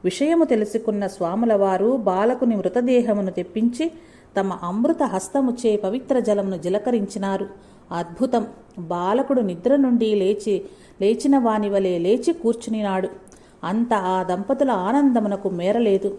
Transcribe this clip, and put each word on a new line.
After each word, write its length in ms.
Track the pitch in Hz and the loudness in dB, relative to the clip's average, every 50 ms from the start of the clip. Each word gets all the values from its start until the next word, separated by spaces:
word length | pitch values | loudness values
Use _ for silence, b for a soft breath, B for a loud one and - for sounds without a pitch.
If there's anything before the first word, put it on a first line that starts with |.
| - | -2
విషయము 400 | 180 180 - 277 302 339 339 320 | -2 -2 0 0 2 4 4 4
తెలుసుకున్న 640 | 302 262 220 214 208 - 226 - - 208 202 202 | 4 2 0 0 -2 -4 -4 -2 -2 -2 -2 -4
స్వాముల 460 | 185 - - 180 165 180 214 233 233 220 | -6 -4 -4 -4 -2 -2 0 2 2 4
వారు 440 | 196 196 190 190 180 196 226 262 | 4 4 2 2 2 2 2 0
బాలకుని 580 | 269 214 190 185 185 208 226 254 247 269 240 226 | 2 0 0 0 2 2 0 0 2 0 0 0
మృతదేహమును 760 | 202 180 185 - 247 247 254 254 247 226 208 208 208 196 190 | 0 0 0 0 0 0 2 2 2 4 2 0 0 -2 -4
తెప్పించి 600 | 180 - - - - 220 220 240 240 - 311 330 320 B B B B B B B - 196 | -4 -6 -8 -6 -2 0 0 0 0 0 -4 -4 -4 B B B B B B B -4 -2
తమ 200 | 190 196 185 - 180 | -2 -2 -4 -6 -6
అమృత 400 | 175 185 214 240 302 330 339 294 | -6 -2 0 0 0 2 0 0
హస్తముచే 720 | 233 196 190 185 - - 277 269 254 240 240 - 226 214 | -2 -2 -4 -6 -2 -2 0 0 0 -2 0 0 0 0
పవిత్ర 440 | 208 208 190 208 262 254 - 277 254 | 2 0 -2 -4 -4 -4 -2 -2 0
జలమును 380 | 226 214 208 202 196 196 190 | 2 0 0 0 0 -2 -4
జలకరించినారు. 920 | 170 151 180 185 214 - 247 240 226 202 196 - 208 196 196 196 196 202 196 - B B B B B B B | -4 -4 -2 -2 -2 0 0 -2 -2 -2 -4 -6 -6 -4 -4 -4 -4 -6 -8 -10 B B B B B B B
అద్భుతం! 560 | 175 170 175 170 170 - 247 254 247 233 - - - - - - - - | -8 -8 -6 -8 -4 -4 -2 0 0 -2 -2 -4 -12 -20 -20 -20 -16 -14
బాలకుడు 600 | 170 160 175 175 175 185 208 254 269 262 277 247 | -8 -6 -6 -4 -2 0 0 0 0 0 0 0
నిద్ర 340 | 226 190 175 170 - 247 277 | 0 -2 -4 -2 0 2 4
నుండి 400 | 294 269 254 240 233 226 220 214 | 4 4 4 4 2 2 2 2
లేచి, 500 | 208 190 190 214 208 - 226 202 180 B B B B B B B B | 2 2 2 0 0 -2 -2 -2 -2 B B B B B B B B
లేచిన 360 | 190 202 233 233 - 277 277 | 0 0 0 2 2 4 4
వాని 320 | 277 240 233 220 214 208 202 | 4 4 2 2 0 0 0
వలె 280 | 202 196 196 185 180 | 0 0 2 2 0
లేచి 360 | 170 170 180 220 - - - 330 | 0 2 2 2 2 2 -2 -2
కూర్చునినాడు. 760 | 339 - 226 233 233 - - 220 220 208 196 190 190 190 - - - - B B B B B B B - | 0 0 -2 -2 -2 -4 -6 -4 -4 -2 -2 -2 -2 -2 -4 -6 -12 -20 B B B B B B B -6
అంత 300 | 165 190 226 233 240 233 | -4 0 0 0 2 0
ఆ 300 | 208 185 185 185 185 185 | 0 2 0 0 0 0
దంపతుల 480 | 175 180 185 202 - 269 269 294 269 | 0 -2 -4 -2 -2 0 0 2 2
ఆనందమునకు 760 | 240 190 180 196 240 285 294 277 247 240 214 202 202 196 - 190 | 2 0 0 0 2 4 4 4 4 4 2 0 -2 -2 -4 -4
మేరలేదు. 680 | 175 170 170 190 214 233 240 214 196 190 190 202 - | -4 0 0 0 2 2 4 4 2 2 0 -2 -6